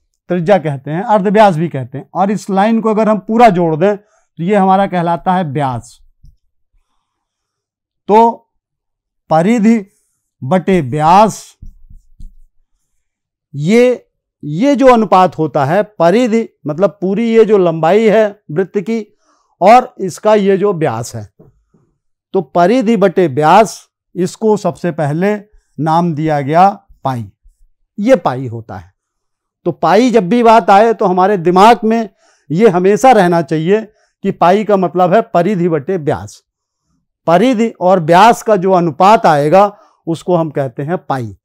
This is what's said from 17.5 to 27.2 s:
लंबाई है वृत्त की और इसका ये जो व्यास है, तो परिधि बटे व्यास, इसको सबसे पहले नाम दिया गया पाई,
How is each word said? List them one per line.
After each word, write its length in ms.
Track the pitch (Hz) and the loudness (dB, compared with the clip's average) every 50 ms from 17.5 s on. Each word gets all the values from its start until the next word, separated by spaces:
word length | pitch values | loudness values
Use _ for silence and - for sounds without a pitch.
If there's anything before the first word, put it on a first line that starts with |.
| 214 196 | 2 2
लंबाई 500 | 180 170 160 160 160 165 196 220 226 208 | 2 0 0 0 0 0 2 2 2 2
है 200 | 190 226 214 202 196 _ _ - | 2 2 0 0 -4 _ _ -8
वृत्त 280 | 147 180 196 - - 190 | -6 -6 -6 -4 -6 -6
की 260 | 170 220 226 226 208 - _ _ _ _ _ _ _ _ _ - | -6 -6 -6 -8 -8 -12 _ _ _ _ _ _ _ _ _ 0
और 340 | 170 202 240 254 247 - _ - | 4 4 4 4 4 0 _ -10
इसका 340 | 190 175 - - - 214 220 | -10 -10 -8 -4 0 0 0
ये 220 | 214 190 196 196 170 | 2 2 0 0 0
जो 140 | 202 208 | 0 -2
व्यास 420 | 185 156 156 131 113 117 117 - - | -2 -2 -4 -4 -4 -6 -10 -12 -14
है, 100 | 110 101 - _ _ _ _ _ _ _ _ _ _ _ _ _ _ _ _ _ _ _ _ - | -16 -16 -18 _ _ _ _ _ _ _ _ _ _ _ _ _ _ _ _ _ _ _ _ -6
तो 60 | 240 | -6
परिधि 540 | - - - 175 175 190 240 269 202 220 233 | -6 -4 0 0 2 2 2 0 0 0 0
बटे 300 | 180 202 190 - 196 180 151 | 0 0 0 0 0 -2 -2
व्यास, 480 | 123 147 151 156 180 214 220 - - - - _ _ _ _ _ - | -2 0 2 4 4 4 4 2 -4 -12 -20 _ _ _ _ _ -8
इसको 420 | 170 185 170 - - 220 214 208 | -6 -6 -6 -6 -4 -2 -2 -2
सबसे 340 | 202 - 170 - - - 170 | -2 -2 -6 -6 -6 -6 -6
पहले 420 | - 170 - 139 151 165 190 208 214 202 202 _ _ _ _ _ _ 135 | -6 -4 -4 -4 -4 -2 -2 -2 -2 -4 -8 _ _ _ _ _ _ -6
नाम 340 | 147 - 160 170 175 170 147 | -4 -2 0 0 0 -2 -4
दिया 260 | 147 156 156 147 143 | -4 -4 -4 -4 -4
गया 280 | 135 139 156 175 190 202 208 - _ _ _ _ - | -4 0 2 2 2 2 0 -4 _ _ _ _ -8
पाई, 200 | 131 127 117 | -8 -8 -8